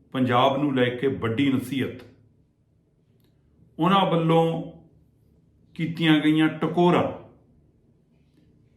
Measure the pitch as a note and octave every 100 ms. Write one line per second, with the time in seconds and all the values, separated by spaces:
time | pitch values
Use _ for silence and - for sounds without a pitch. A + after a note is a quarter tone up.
0 | _ C3+ B2 A#2+ C3+ C3+ D3 B2+ A#2+ -
1 | C3+ - A#2 A2+ C#3 B2+ - C3+ G2 -
2 | - _ _ _ _ _ _ _ _ _
3 | _ _ _ _ _ _ _ - F3 G3
4 | F3 E3 E3 E3 E3 E3 - - - _
5 | _ _ _ _ _ _ _ - D#3+ E3
6 | E3 D3+ D3+ D#3 D3+ - - F3 F3 C3+
7 | - - - _ _ _ _ _ _ _
8 | _ _ _ _ _ _ _